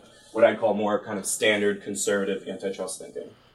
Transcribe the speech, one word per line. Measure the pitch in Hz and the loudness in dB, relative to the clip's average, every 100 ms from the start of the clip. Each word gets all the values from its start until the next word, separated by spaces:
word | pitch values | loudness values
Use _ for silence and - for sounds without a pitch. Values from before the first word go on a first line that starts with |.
| - - - | -12 -20 -8
what | 110 | 4
I'd | 113 107 | 6 6
call | 110 | 0
more | 101 104 104 | 2 2 0
kind | - 104 | -2 -6
of | 98 | -4
standard | - 110 104 101 101 | 0 2 4 2 0
conservative | 107 101 - 101 98 98 147 | -6 -4 0 0 0 -4 -6
antitrust | 139 98 - 92 - | -6 -6 -6 -8 -8
thinking. | - - - - _ | -10 -12 -14 -18 _